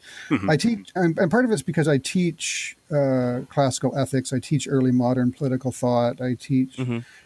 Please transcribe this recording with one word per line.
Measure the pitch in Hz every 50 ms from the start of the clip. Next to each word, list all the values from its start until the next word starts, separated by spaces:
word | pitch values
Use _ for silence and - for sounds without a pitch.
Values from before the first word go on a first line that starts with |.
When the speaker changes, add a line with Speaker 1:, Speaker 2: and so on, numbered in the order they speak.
| - - - - - -
Speaker 1:
Mm-hmm. | 302 143 98 -
Speaker 2:
I | 156 -
teach, | - 233 233 202 - - -
and, | 185 180 165 160 -
and | 202 160
part | 202 240 254
of | 226
it's | 214 156 -
because | - - 170 147 156
I | 143 131
teach, | - - - 185 180 170 160 - - - - - - - - - _ _
uh, | 156 147 139 135 131 127 123 123 123 127 135 -
classical | - 147 139 131 - - - 127 - 143
ethics, | 135 - - 131 127 -
I | 135 123
teach | - - 156 135 - 139
early | 143 131 127 127
modern | 123 127 120 123 127 127 123 123
political | 127 - 143 131 127 127 131 127
thought, | 123 - - 123 123 120 120 120 123 -
I | 127 127 123
teach | - - - 139 131 127 127 - -
Speaker 3:
Mm-hmm. | 131 123 120 117 120 - - - -